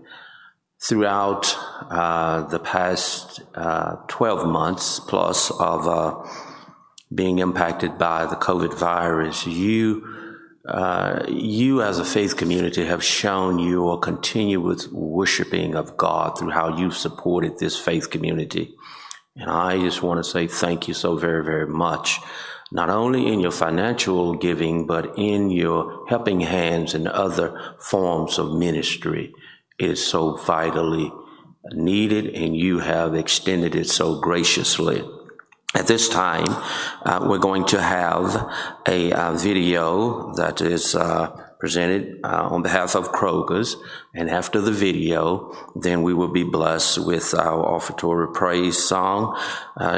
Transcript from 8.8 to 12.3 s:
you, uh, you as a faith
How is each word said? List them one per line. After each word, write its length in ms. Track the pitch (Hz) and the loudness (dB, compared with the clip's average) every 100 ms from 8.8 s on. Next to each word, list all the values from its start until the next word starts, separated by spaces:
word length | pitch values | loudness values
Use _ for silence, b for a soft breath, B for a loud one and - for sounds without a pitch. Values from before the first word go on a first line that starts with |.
| 85 85 85 80 78 78 87 | 0 2 2 0 0 -4 -4
you, 600 | 82 101 113 110 107 B B B B B B - | -2 0 2 2 0 B B B B B B -6
uh, 600 | - 92 90 95 92 - | -2 0 0 0 -2 -2
you 540 | 69 113 107 131 135 | -4 -2 2 2 4
as 160 | 104 87 | 2 0
a 60 | |
faith 340 | 87 107 98 | 0 0 0